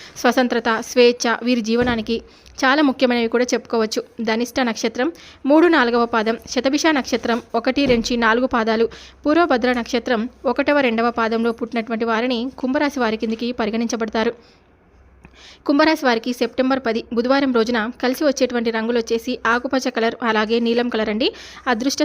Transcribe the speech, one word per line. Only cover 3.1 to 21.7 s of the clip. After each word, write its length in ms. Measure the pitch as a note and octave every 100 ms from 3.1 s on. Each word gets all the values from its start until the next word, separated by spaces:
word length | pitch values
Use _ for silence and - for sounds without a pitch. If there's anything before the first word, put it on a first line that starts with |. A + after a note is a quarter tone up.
| A#3+ A#3 A#3+
కూడా 100 | B3
చెప్పుకోవచ్చు. 500 | A#3 - A#3 A3 A#3 - - A3
ధనిష్ట 300 | A3+ A#3+ C#4 A#3+
నక్షత్రం 380 | G#3+ A3+ - C#4+ E4+ - - C4
మూడు, 180 | D4+ F4 D#4+
నాలుగవ 300 | A#3+ A#3 A#3 A#3
పాదం, 200 | A3+ A3+ - B3+
శతభిష 300 | C4+ C#4+ E4 D4
నక్షత్రం 420 | - A#3 A#3+ A#3 - A#3
ఒకటి 260 | B3+ B3+ C#4
నుంచి 220 | A#3+ A3+ A#3+ A3+
నాలుగు 240 | A#3 B3+ B3
పాదాలు, 320 | A3 A3 A3+ - - - C#4+
పూర్వభద్ర 460 | D#4 E4+ B3+ B3 B3
నక్షత్రం 440 | A#3 A#3+ B3 A3+ B3 - C4+
ఒకటవ, 280 | A#3+ C#4 D4 B3+
రెండవ 220 | A3+ A#3 A#3
పాదంలో 320 | A3+ A3+ A#3 A3+
పుట్టినటువంటి 460 | A3+ A#3 A3 A3+ A#3
వారిని 300 | A3 B3 A#3 B3+ -
కుంభరాశి 380 | B3+ C#4+ D4 C#4 A3+
వారి 140 | A3
కిందికి 260 | A3+ A3+ A#3+ B3
పరిగణించబడతారు. 720 | G#3 A3+ A#3 A3+ A3 A3+ A3 - - _ _ _ _ _ - - - - - - -
కుంభరాశి 360 | C#4+ D#4 D#4+ C4
వారికి 240 | A3+ B3 B3
సెప్టెంబర్ 400 | A#3+ - B3+ C4 A#3+
పది 140 | A3+ - A#3
బుధవారం 340 | B3 C#4 C#4 A#3+
రోజున 220 | A3 A#3+ G#3+ -
కలిసి 220 | B3+ C4 D#4
వచ్చేటువంటి 420 | C4 B3 A#3+ A#3 A3
రంగులు 240 | A3+ A#3+
వచ్చేసి 320 | A3+ A3+ B3+ B3 A#3
ఆకుపచ్చ 360 | A#3+ B3+ C4+ B3+ A#3
కలర్, 220 | A3+ A3+ A#3+
అలాగే 280 | G#3+ G#3+ A#3 A#3
నీలం 220 | A#3 A#3+
కలర్ 180 | A3 A3
అండి. 140 | G#3+ E4 - - - C4+